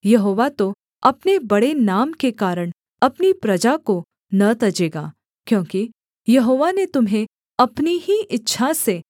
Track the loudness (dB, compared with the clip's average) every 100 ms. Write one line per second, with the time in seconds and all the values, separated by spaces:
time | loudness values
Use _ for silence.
0 | 4 2 2 0 -2 -2 -4 -4 _ _
1 | 0 0 0 -2 2 0 2 0 0 0
2 | -2 -2 -4 -2 -4 -4 -6 -10 _ _
3 | -2 2 0 0 0 0 0 0 -2 -4
4 | -4 _ _ 0 2 2 -2 0 -4 -4
5 | -12 -14 _ _ -2 -2 0 -6 -6 -10
6 | _ _ 2 2 4 2 0 0 -2 0
7 | 0 -2 -4 _ _ 0 0 0 -2 -2
8 | 0 -2 -2 -6 -6 -2 -2 0 -2 -4
9 | -8